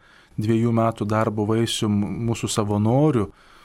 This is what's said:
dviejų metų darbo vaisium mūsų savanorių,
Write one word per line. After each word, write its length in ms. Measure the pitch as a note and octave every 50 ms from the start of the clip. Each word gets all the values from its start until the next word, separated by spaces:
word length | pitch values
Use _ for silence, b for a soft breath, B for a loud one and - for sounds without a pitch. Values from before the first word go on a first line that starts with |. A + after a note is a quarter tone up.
| B B B B B B B
dviejų 360 | - G#2 G#2+ A2+ A2+ A2+ A#2+ A2+
metų 340 | A2+ A2+ A2+ A2+ - G#2+
darbo 380 | G2+ G#2+ A2 A2+ G#2+ G#2+ G#2+ G#2
vaisium 480 | G#2 A2 A2+ A#2 A2 - - A#2 G#2+ G#2 G2+ G2+ F2 F#2+ A2+ A#2
mūsų 220 | A#2 A2 - - G#2
savanorių, 800 | - A2+ G#2+ G2+ G#2 G#2 G#2 A2 B2 C#3 D3+ D#3 C3+ A2+ G2 B B B B B B B B